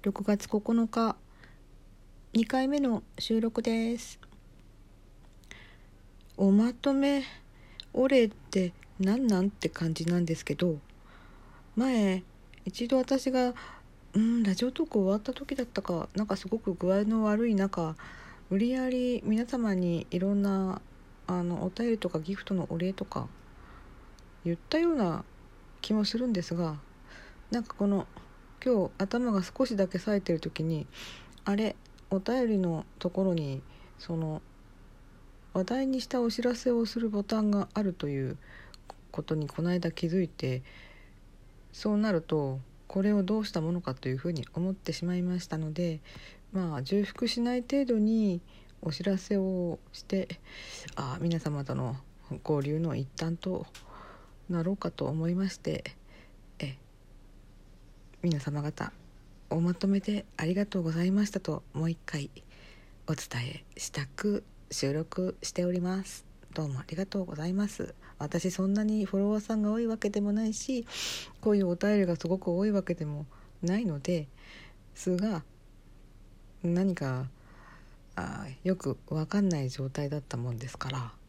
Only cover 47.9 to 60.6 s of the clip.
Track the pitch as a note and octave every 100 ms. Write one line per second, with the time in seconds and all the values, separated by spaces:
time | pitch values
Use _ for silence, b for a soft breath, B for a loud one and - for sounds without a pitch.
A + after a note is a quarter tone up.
47.9 | A3+ G#3+ A3+ G#3 F3 - B B - E3
48.9 | D3 G3 F#3+ - G3 F#3+ F#3 F3 - -
49.9 | - - F#3+ - F3 B B B B B
50.9 | - C3+ C3 E3+ E3 D3+ D3 C3 C3 B2+
51.9 | C3+ - - - C3 - D3 C#3 D#3 E3
52.9 | C3+ C3 - E3 E3+ F#3+ F3+ - - B
53.9 | B B B B - - F3 E3 G3+ F3
54.9 | - C#3 D#3 E3 F3+ F#3+ - - D3+ -
55.9 | - B B B - - - C#3 C3 -
56.9 | - - - - - - - - - -
57.9 | - - - F3 D3 C#3+ D3 D3 - -
58.9 | - - - - - - E3 F3 F3 G3
59.9 | G3 G3+ G#3 - - D#3 F#3